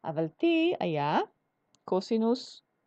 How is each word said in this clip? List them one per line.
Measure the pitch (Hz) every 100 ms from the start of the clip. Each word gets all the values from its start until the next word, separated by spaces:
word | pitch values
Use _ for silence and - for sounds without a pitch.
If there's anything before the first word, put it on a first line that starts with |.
אבל | - 156 160 -
T | 339 330 330 -
היה | 180 147 180 190 415 _ _ _ _ _
קוסינוס | - 185 - 226 226 254 - - _ _